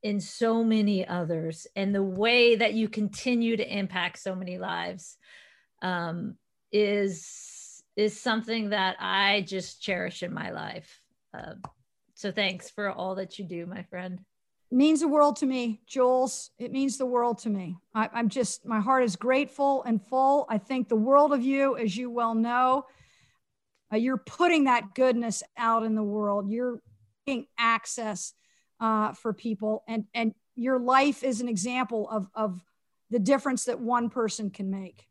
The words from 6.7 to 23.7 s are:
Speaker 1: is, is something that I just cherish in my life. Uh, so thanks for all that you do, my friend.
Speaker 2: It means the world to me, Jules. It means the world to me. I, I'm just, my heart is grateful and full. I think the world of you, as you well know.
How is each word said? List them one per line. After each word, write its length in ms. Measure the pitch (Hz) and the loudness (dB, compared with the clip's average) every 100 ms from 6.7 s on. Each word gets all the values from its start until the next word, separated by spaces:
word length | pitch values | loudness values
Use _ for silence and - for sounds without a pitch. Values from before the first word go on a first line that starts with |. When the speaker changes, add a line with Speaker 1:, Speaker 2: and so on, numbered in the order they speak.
Speaker 1:
is, 1120 | 208 208 208 196 165 - - - - - - _ - | 2 2 2 0 -4 -12 -18 -18 -20 -20 -20 _ 0
is 240 | 214 208 | 0 0
something 500 | 247 226 220 226 208 | -2 -2 -2 -4 -2
that 260 | 208 190 - | 0 0 -2
I 440 | 190 190 196 202 170 | -2 2 4 2 0
just 340 | 190 175 - | -6 -8 -12
cherish 400 | - 180 180 - | -6 -4 -4 -6
in 100 | 175 | -8
my 180 | 170 185 | -8 -8
life. 500 | 170 - 175 160 - _ _ _ | -8 -8 -12 -16 -20 _ _ _
Uh, 200 | - 160 - 190 _ _ _ _ | -14 -14 -14 -16 _ _ _ _
so 160 | - 208 | -10 -8
thanks 400 | 185 196 185 - | -2 -4 -4 -12
for 200 | - 202 | -8 -6
all 260 | - 185 190 | -6 -6 -6
that 220 | 185 - | -8 -10
you 60 | |
do, 220 | 185 170 175 | -10 -10 -10
my 160 | 180 | -12
friend. 380 | 180 180 185 180 - _ _ _ _ | -12 -12 -10 -12 -16 _ _ _ _
Speaker 2:
It 40 | |
means 260 | 247 294 311 | 4 6 4
the 80 | 311 | 2
world 280 | 294 294 - | 4 4 4
to 100 | 269 | -2
me, 340 | 262 240 214 _ | 0 -2 -4 _
Jules. 640 | 269 254 254 262 - - _ | 0 2 4 0 -4 -14 _
It 140 | 240 | -6
means 260 | 262 269 - | -2 -2 0
the 80 | 262 | 0
world 320 | 247 240 226 | 2 2 0
to 100 | 226 | -4
me. 260 | 202 185 180 _ | -4 -4 -10 _
I, 160 | 220 220 | -2 -2
I'm 160 | 233 233 | 0 -2
just, 380 | 262 233 - - | 0 -2 -4 -4
my 140 | 220 | -2
heart 240 | 208 262 | 2 4
is 120 | 247 175 | 4 0
grateful 680 | 240 262 277 - 277 269 | 2 2 2 0 2 2
and 180 | 254 226 | 0 -2
full. 420 | - 262 269 285 - | 0 2 4 4 2
I 100 | 214 | -2
think 300 | - 262 240 | -2 -4 0
the 80 | 220 | 2
world 360 | 220 277 294 | 6 6 6
of 100 | 277 | 4
you, 340 | 254 269 277 233 | 2 2 2 0
as 200 | 220 190 | -2 -4
you 140 | 247 | -6
well 240 | 233 233 | -2 0
know. 520 | 226 233 240 254 262 269 _ _ _ _ _ _ _ _ | 0 0 2 4 2 0 _ _ _ _ _ _ _ _